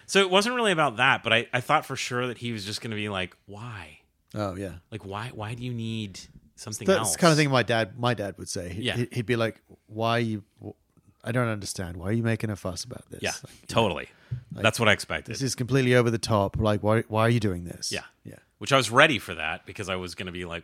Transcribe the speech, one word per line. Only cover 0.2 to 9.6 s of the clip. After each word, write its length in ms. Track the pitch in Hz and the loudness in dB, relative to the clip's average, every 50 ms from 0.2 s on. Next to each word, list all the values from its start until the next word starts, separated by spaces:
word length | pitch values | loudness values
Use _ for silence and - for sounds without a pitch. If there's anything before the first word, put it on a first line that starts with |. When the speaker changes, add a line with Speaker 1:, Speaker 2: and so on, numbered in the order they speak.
| 196 185 | 4 6
Speaker 1:
wasn't 260 | 180 196 202 233 254 | 4 4 4 4 0
really 160 | 247 233 214 185 | 0 2 2 2
about 240 | 160 156 139 110 104 | 4 2 0 2 4
that, 260 | 123 135 123 113 - | 4 4 4 2 2
but 100 | 117 110 | 2 2
I, 140 | 117 120 - - | 2 2 2 -2
I 80 | 123 | -4
thought 240 | 120 - 147 147 143 | 0 2 2 2 2
for 100 | - 139 | -2 -6
sure 320 | 123 - - 127 123 123 123 | -6 -6 -4 -4 -2 -2 -4
that 100 | 117 - | -6 -6
he 140 | 120 120 | -6 -6
was 140 | 117 107 95 | -6 -6 -6
just 160 | 101 107 - | -8 -8 -8
gonna 140 | - 120 110 | -6 -6 -6
be 140 | 104 104 107 | -4 -4 -4
like, 260 | 101 95 92 90 - _ _ | -2 -4 -4 -4 -8 _ _
"Why?" 540 | - 101 101 113 123 113 101 85 78 78 - _ _ _ _ _ _ - | -18 -16 -14 -14 -12 -12 -14 -14 -16 -18 -20 _ _ _ _ _ _ -6
Speaker 2:
Oh, 200 | 107 107 98 87 | -4 -4 -4 -4
yeah. 180 | 92 98 92 82 90 - _ | -6 -8 -8 -10 -12 -16 _
Speaker 1:
Like, 140 | - 110 - | -14 -12 -10
why, 260 | 95 98 104 110 - - | -10 -10 -8 -10 -10 -10
why 200 | - 107 107 120 | -10 -8 -8 -8
do 80 | 120 120 | -8 -8
you 100 | 127 120 | -8 -6
need 460 | 117 113 113 113 113 107 101 90 - - - - - _ _ _ | -6 -6 -6 -4 -6 -6 -8 -10 -14 -16 -18 -20 -20 _ _ _
something 300 | - - - 107 - - | -16 -12 -12 -10 -4 2
Speaker 2:
That's 140 | 190 190 180 | 2 2 2
Speaker 1:
else? 120 | 113 113 - | 2 -2 0
Speaker 2:
the 40 | - | 4
kind 120 | - 170 | 6 6
of 60 | 156 147 | 6 6
thing 120 | 156 143 | 4 4
my 140 | 135 123 113 | 4 2 4
dad, 340 | 92 120 113 113 95 104 120 | 4 2 0 0 0 -2 -2
my 160 | 120 120 120 | 0 0 0
dad 240 | 104 104 98 90 - | 0 -4 -8 -8 -10
would 120 | - - | -10 -8
say. 200 | - 98 87 87 | -8 -8 -6 -6
He, 140 | 85 92 120 | -8 -4 -4
Speaker 1:
Yeah. 120 | 120 90 120 | -2 -2 -2
Speaker 2:
he, 100 | 120 - | -2 -2
he'd 140 | - 127 113 | -4 -6 -2
be 100 | 95 123 113 | 0 0 2
like, 240 | 113 110 - - | 2 -2 -2 -6